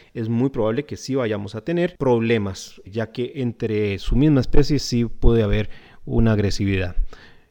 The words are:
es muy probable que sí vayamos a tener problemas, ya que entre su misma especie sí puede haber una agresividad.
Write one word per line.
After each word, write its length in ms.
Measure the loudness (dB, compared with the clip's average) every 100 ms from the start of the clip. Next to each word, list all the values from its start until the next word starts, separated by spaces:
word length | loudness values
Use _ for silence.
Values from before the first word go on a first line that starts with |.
| _
es 140 | -8 -4
muy 220 | -2 -2
probable 340 | 0 -2 -2
que 120 | -6 -12
sí 180 | -6
vayamos 400 | -4 -2 -4 -8
a 60 | -10
tener 340 | -6 -2 -2 -2
problemas, 840 | 0 2 2 0 -2 -8 -16 -20
ya 280 | -10 -8 -6
que 220 | -6 -8 -4
entre 640 | -6 -4 -4 -2 -2 -2
su 160 | 0 2
misma 240 | 4 4
especie 400 | 6 4 6 0
sí 240 | 0 -2
puede 400 | -2 2 4 4
haber 260 | 2 0 -2 -10 -18 -18
una 280 | -4 2 2
agresividad. 640 | 2 0 -2 -2 -2 -2 0 -2 -4 -20 -20 _